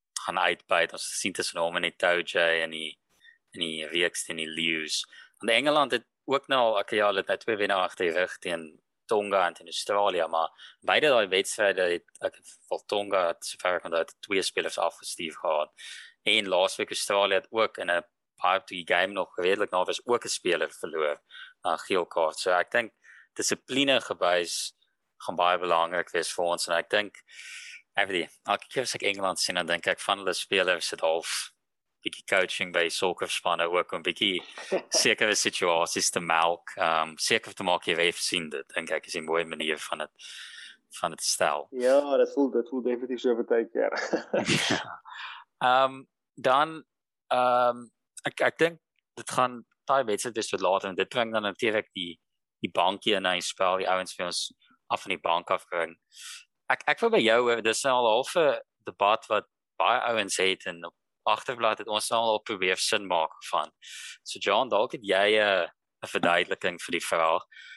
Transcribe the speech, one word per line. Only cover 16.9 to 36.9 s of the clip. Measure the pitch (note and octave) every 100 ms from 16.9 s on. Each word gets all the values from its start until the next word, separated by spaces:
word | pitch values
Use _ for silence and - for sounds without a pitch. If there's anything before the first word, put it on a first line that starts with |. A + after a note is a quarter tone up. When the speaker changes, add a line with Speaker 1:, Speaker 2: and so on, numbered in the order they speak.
Speaker 1:
Australië | - - G2+ G2+ G2
het | -
ook | A2 G#2+ -
in | F#2
'n | F2 - _ _ -
pipe | F#2 F#2+ -
to | F#2 E2+ F2
game | F#2+
nog | G2+ F#2 -
redelik | F2+ G2+ G2+
na | F#2 F2+
was | F2+ -
ook | A#2+ -
'n |
speler | - - E2 D#2
verloor | - F2 D#2 D2+ D2 _ - - _
na | -
'n | D#2+
geel | - F#2+ E2+
kaart. | - D#2+ D#2
So | -
ek | F2+ F2
dink | A#2+ A2 _ - - - -
dissipline | G#2 - - C3 C#3 C3
gewys | - G2 F2+ F2+ F2 - - - _ _ _ - -
gaan | F2
baie | F2 F2+
belangrik | F2+ E2+ E2+ F2 E2+
wees | F2 D#2+
vir | - F2
ons | F2 -
en | E2+
ek | E2
dink, | G#2+ G#2 - _ - - - - - _ -
ek | G2+
weet | F#2
nie, | D#2 - G#2
elke | G#2 -
keer | C#3
as | A#2+ -
ek |
Engeland | G2+ G2 F#2+ F2
sien, | - F2+
dan | E2+
dink | E2+ F#2+
ek | F2+
van | - G2+
hulle | F#2+
spelers | F2 - G2 F2+ F2 -
het | F2
half | E2 E2 - - - _ _ _ _ _
bietjie | - - -
coaching | G2+ F#2 - F#2
by | F2 E2+
sokkerspanne | - F#2+ F2 F2+ - - E2+ E2+
ook | F2 E2+
om | F2+
bietjie | E2 F2 G2+ F2+ - - -
Speaker 2:
<laughs> | F#3+ -
Speaker 1:
sekere | - - G#2+ A2 G2+
situasies | - - F2+ E2 E2 - -
te | -
melk, | E2+ E2 E2 F2 - -
ehm, | F2